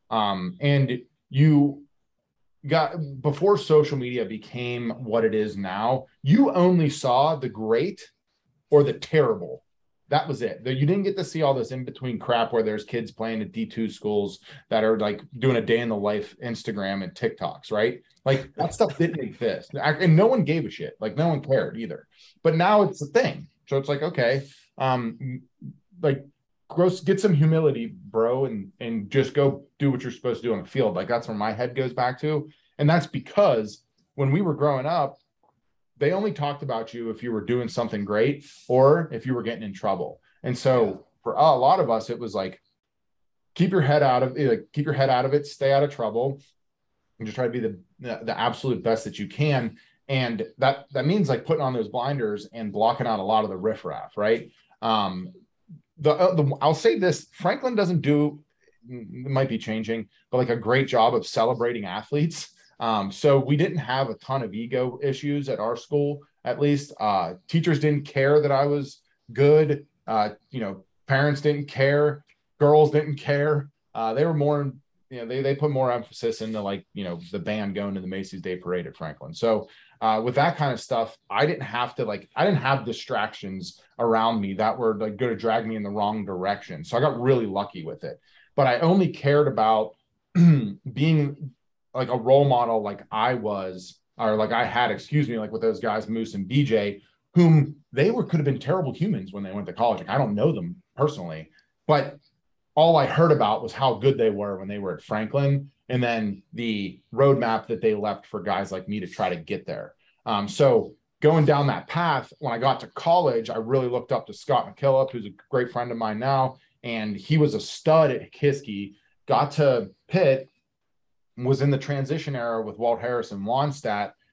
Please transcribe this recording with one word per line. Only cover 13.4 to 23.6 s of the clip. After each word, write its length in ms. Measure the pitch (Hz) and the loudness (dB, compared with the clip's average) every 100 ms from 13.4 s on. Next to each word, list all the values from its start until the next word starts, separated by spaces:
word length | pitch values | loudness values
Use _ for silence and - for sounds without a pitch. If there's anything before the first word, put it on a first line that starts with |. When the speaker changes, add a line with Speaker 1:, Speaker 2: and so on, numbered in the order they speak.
Speaker 1:
at 120 | 95 | -6
D 120 | 113 104 | -6 -6
two 220 | - 110 | -4 -6
schools 520 | - 104 104 101 - - - _ | -4 -2 -2 -2 -8 -20 -20 _
that 140 | 113 | 0
are, 160 | 110 110 | 2 2
like, 220 | 104 101 - 120 | 0 -4 -12 -2
doing 160 | 131 120 | 0 0
a 60 | |
day 180 | 107 117 | 2 0
in 80 | 117 | 0
the 80 | 104 | -2
life 400 | 101 104 - - | -2 -4 -8 -12
Instagram 580 | 123 113 - 101 98 98 | -10 -8 -8 -6 -4 -6
and 120 | 90 | -8
TikToks, 580 | - 113 - 87 - - | -4 -6 -4 -8 -8 -6
right? 300 | 127 120 123 _ _ 135 | 0 0 -2 _ _ 0
Like, 280 | 135 - - | 0 -2 -6
that 180 | 170 | -4
stuff 240 | - 220 - | 0 -2 2
didn't 260 | 165 165 | -2 -2
exist. 480 | 110 - 117 92 - 143 | -10 -4 -4 -4 -8 -4
I, 120 | 143 | -2
and 240 | 196 180 156 | 2 6 6
no 100 | 208 | 6
one 160 | 359 | 4
gave 220 | 143 165 - | 2 -2 -4
a 40 | |
shit. 280 | - - - | -10 -12 -8
Like, 160 | 110 139 | -6 -2
no 140 | 165 | 0
one 120 | 147 | 0
cared 360 | - 110 87 113 | 0 0 0 -8
either. 320 | 107 - - _ - _ | -10 -12 -16 _ -20 _
But 140 | 170 160 | 2 4
now 240 | 180 214 | 6 6
it's 200 | 190 - | 4 0
a 40 | 143 | 0
thing. 420 | 233 269 - - _ | 2 2 -4 -16 _